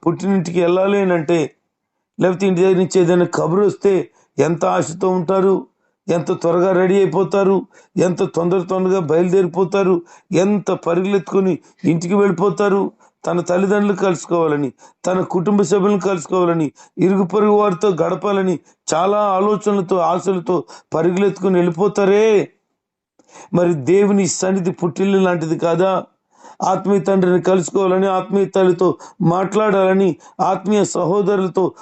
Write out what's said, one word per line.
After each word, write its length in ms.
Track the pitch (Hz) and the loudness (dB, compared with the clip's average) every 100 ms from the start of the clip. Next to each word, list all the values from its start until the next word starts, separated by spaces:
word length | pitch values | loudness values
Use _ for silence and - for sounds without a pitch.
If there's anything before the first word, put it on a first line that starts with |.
| 170 | -4
పుట్టినింటికి 540 | 147 185 196 165 170 | -4 -2 -2 -2 -2
వెళ్ళాలి 380 | 170 180 196 202 | 0 0 0 0
అని 140 | 190 | 0
అంటే, 420 | 175 151 170 143 _ _ _ _ _ _ - | 0 0 -2 -2 _ _ _ _ _ _ -2
లేకపోతే 260 | 175 180 196 | -2 0 0
ఇంటి 140 | 175 | 2
దగ్గర 160 | 190 185 | 2 2
నుంచి 240 | 180 190 | 2 2
ఏదైనా 240 | 170 180 | 2 2
కబురు 400 | 175 156 156 180 | 0 -2 -2 0
వస్తే 460 | 202 196 202 185 - _ _ - | 0 0 0 0 -2 _ _ -2
ఎంత 260 | 147 170 | -2 0
ఆశతో 440 | 185 180 143 170 190 | -2 -2 -4 -2 -2
ఉంటారు, 580 | 185 160 190 190 190 - _ _ _ - | 0 0 0 2 0 -4 _ _ _ -4
ఎంత 320 | 170 170 180 | -2 -2 -2
త్వరగా 320 | 170 175 185 | 0 2 2
రెడీ 220 | 180 185 | 2 2
అయిపోతారు, 720 | 196 185 160 190 202 196 190 - - _ 180 | 2 2 0 0 0 2 0 -2 -14 _ -2
ఎంత 260 | 170 170 | 0 0
తొందర 380 | 196 - 175 190 | -2 -2 0 0
తొందరగా 400 | 180 190 185 190 | -2 -2 0 0
బయలుదేరిపోతారు, 1040 | 156 160 180 190 180 175 185 202 190 175 - - - | 0 0 2 2 0 -2 -2 0 0 0 -4 -18 -4
ఎంత 380 | 151 196 208 175 | 0 0 0 -2
పరుగులెత్తుకొని 880 | 180 - 175 190 202 - 202 190 165 - _ | -4 -2 -2 0 -2 -2 0 0 -2 -6 _
ఇంటికి 300 | 180 170 170 | -2 -2 0
వెళ్ళిపోతారు. 800 | 202 202 170 196 - 202 196 185 - _ _ - | 0 0 0 -2 0 0 0 -2 -8 _ _ -6
తన 140 | 175 | -4
తల్లిదండ్రులు 520 | 170 180 196 208 202 | -2 0 0 0 0
కలుసుకోవాలని, 800 | 190 196 170 - 170 160 147 139 - - _ - | 0 -2 -2 -2 -2 0 0 -4 -8 -20 _ -4
తన 140 | 185 | -2
కుటుంబ 420 | 170 180 170 202 | -2 -2 0 0
సభ్యులను 380 | 180 196 196 202 | 2 2 2 0
కలుసుకోవాలని, 720 | 185 185 139 185 175 170 151 - - - | -2 -4 -2 0 0 0 -2 -6 -12 -2
ఇరుగు 240 | 175 196 | 0 2
పొరుగు 280 | 185 190 208 | 0 0 2
వారితో 380 | 208 208 170 214 | 2 2 0 0
గడపాలని 680 | 165 165 175 202 196 185 165 _ _ - | 0 -2 -2 -2 -2 -2 -4 _ _ -4
చాలా 240 | 156 185 208 | -2 0 0
ఆలోచనలతో, 800 | 208 190 208 208 208 202 180 190 | 0 0 0 -2 0 -2 0 0
ఆశలతో 680 | 160 180 180 185 170 175 - - - | 0 -2 -2 -4 -2 -4 -6 -16 -6
పరుగులెత్తుకొని 600 | 156 165 180 202 190 190 | -2 0 0 0 0 0
వెళ్ళిపోతారే. 1000 | 180 175 160 202 202 196 202 220 208 147 _ _ _ _ _ _ _ _ - - | 0 0 0 -2 0 2 2 4 2 0 _ _ _ _ _ _ _ _ -20 -4
మరి 200 | 170 180 | 0 0
దేవుని 520 | 160 127 190 202 202 185 | 0 2 2 4 2 0
సన్నిధి 460 | - 185 190 175 | -2 -2 -2 -2
పుట్టిల్లు 460 | - 175 139 196 196 | -4 -4 -2 0 2
లాంటిది 400 | 190 180 160 165 | 2 0 -2 -2
కాదా? 480 | 170 165 190 185 - _ _ _ - - | -2 0 0 -2 -6 _ _ _ -20 -6
ఆత్మీయ 380 | 180 185 190 202 | -2 -2 0 0
తండ్రిని 420 | 170 196 180 180 | 0 2 2 2
కలుసుకోవాలని, 640 | 180 190 170 196 190 185 196 | 2 0 0 0 0 0 0
ఆత్మీయ 380 | 185 185 202 | -2 -2 -2
తల్లితో 540 | 190 196 185 170 180 - - - | 0 2 2 2 0 -2 -8 -4
మాట్లాడాలని, 960 | 165 175 196 196 214 196 185 190 190 156 - - | 0 0 0 0 0 2 2 2 0 -2 -8 -4
ఆత్మీయ 440 | 165 190 185 214 | -2 -2 0 0
సహోదరులతో 880 | 190 170 160 202 190 202 185 190 175 - | 0 -2 -2 0 0 0 -2 -2 -2 -4